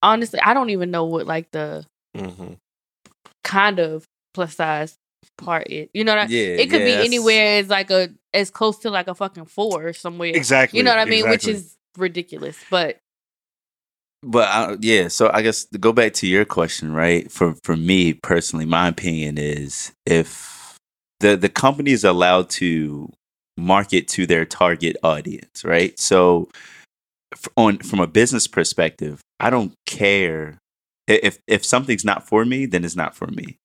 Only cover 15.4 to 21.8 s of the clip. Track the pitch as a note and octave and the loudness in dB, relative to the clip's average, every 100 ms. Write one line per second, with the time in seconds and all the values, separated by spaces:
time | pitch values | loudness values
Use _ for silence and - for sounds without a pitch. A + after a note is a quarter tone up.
15.4 | A2 A2 - G#2 A2 A2+ A2 - G2 F#2+ | 2 -2 -6 0 2 4 2 0 0 2
16.4 | G#2 - E2 - D#2 D#2 E2 E2+ - - | 2 0 -2 -4 -6 0 2 2 -2 -2
17.4 | F2 D#2+ - D#2+ E2 F#2+ E2+ D#2 - E2+ | -2 -2 -4 -2 2 4 4 0 0 0
18.4 | - D#2+ D#2+ E2 F2 E2 F2+ D#2+ D2+ D2 | 0 -6 -2 0 0 -2 -4 -4 -6 -6
19.4 | D2 D2 C#2+ - - - - E2 D#2+ - | -6 -6 -8 -10 -12 -12 0 0 0 -8
20.4 | - - - - _ _ _ _ G2+ G2 | -20 -20 -20 -20 _ _ _ _ 2 4
21.4 | F#2+ - C3+ C#3+ | 2 0 0 0